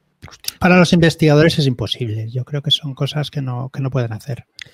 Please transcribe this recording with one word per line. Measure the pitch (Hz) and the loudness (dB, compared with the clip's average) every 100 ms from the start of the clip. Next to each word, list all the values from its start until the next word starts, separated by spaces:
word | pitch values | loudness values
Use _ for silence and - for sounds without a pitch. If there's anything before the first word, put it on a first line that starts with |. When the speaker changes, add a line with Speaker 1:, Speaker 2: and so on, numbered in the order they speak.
| _ _ - | _ _ -20
Speaker 1:
Hostia. | - - - | -16 -16 0
Speaker 2:
Para | 190 180 | 4 6
los | 170 | 6
investigadores | 180 165 - 156 147 160 160 | 4 4 4 4 6 4 4
es | 139 | 0
imposible. | 123 117 - 120 110 110 | -2 -4 -6 -6 -6 -6
Yo | 123 | -8
creo | 123 147 | -6 -6
que | 143 | -2
son | - 147 | -4 -4
cosas | 127 139 151 143 | -6 -4 -4 -6
que | 151 | -6
no, | 131 123 131 | -6 -6 -8
que | - | -6
no | 135 | -4
pueden | 131 120 | -2 -4
hacer. | 107 - 123 - - - | -6 -10 -12 -14 -20 -20